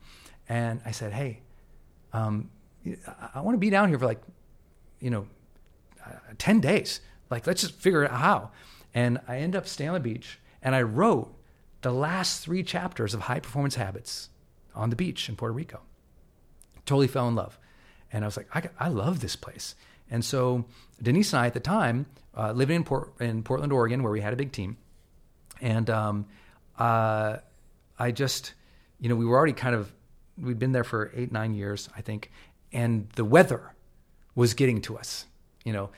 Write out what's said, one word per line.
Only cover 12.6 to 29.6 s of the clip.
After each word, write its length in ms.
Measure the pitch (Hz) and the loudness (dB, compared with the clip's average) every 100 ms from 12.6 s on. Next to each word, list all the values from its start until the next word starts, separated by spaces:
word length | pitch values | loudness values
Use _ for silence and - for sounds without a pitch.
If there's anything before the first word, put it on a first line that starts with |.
chapters 500 | 180 180 180 - 107 | -2 -4 -6 -4 -4
of 80 | 110 | -2
High 200 | - 131 | -4 -4
Performance 340 | - 143 143 127 | -4 -2 -2 -2
Habits 540 | 98 98 - - - - _ _ - | -4 -6 -12 -12 -14 -20 _ _ -16
on 160 | 104 113 | -4 -2
the 60 | 120 | 0
beach 340 | 180 123 - | -2 -4 -8
in 60 | 104 | -6
Puerto 180 | 113 | -6
Rico. 280 | 120 170 - - - _ _ - _ _ - - - - | -6 -10 -14 -20 -20 _ _ -20 _ _ -20 -20 -16 0
Totally 200 | 139 135 | 2 2
fell 200 | 135 123 | 2 0
in 80 | 113 | 0
love. 240 | 92 - - - - - - | -4 -12 -20 -20 -20 -20 -8
And 120 | 110 | -4
I 40 | 104 | -4
was 80 | 101 | -6
like, 140 | - - | -8 -6
"I, 120 | - - | -8 -4
I 80 | 175 | -2
love 320 | 113 127 170 | 0 0 -2
this 160 | - - | -4 -8
place." 400 | - - - - - - - | -12 -14 -14 -16 -20 -20 -6
And 160 | 117 117 | -4 -2
so 400 | 135 127 123 120 - - - | 0 2 0 -4 -12 -20 -4
Denise 340 | 117 165 202 | 2 4 4
and 80 | 135 | 2
I 20 | 120 | 2
at 80 | |
the 60 | 123 | 0
time, 480 | 156 214 131 120 143 - - 110 | 0 2 2 0 -4 -12 -14 -6
uh, 160 | 110 | -2
living 260 | 120 135 170 | 0 2 2
in 60 | |
Port-, 300 | 156 135 - - | 0 -2 -4 -4
in 240 | 117 113 | -2 -2
Portland, 280 | 110 131 147 | -2 -2 2
Oregon, 300 | 135 117 127 | 2 2 2
where 100 | 117 | 0
we 100 | 104 | 0
had 120 | 104 | -2
a 20 | 127 | -2
big 160 | 139 | -4
team. 260 | - 95 113 - - _ - - _ - - | -4 -6 -8 -16 -20 _ -20 -20 _ -20 -6
And, 260 | 123 110 113 | 0 0 2
um, 380 | 110 107 104 104 - - - _ - | 0 0 -2 -6 -14 -20 -20 _ 0
uh, 580 | 117 113 110 107 107 110 - _ - _ _ - | 2 4 4 2 0 -4 -12 _ -20 _ _ -4
I 120 | 123 | -2
just, 420 | 120 135 - - - _ - _ _ | 0 -2 -4 -8 -18 _ -20 _ _
you 80 | 120 | 0
know, 80 | 117 | 2
we 100 | 117 | 4
were 120 | 127 | 6
already 160 | 156 | 4
kind 220 | 120 | 2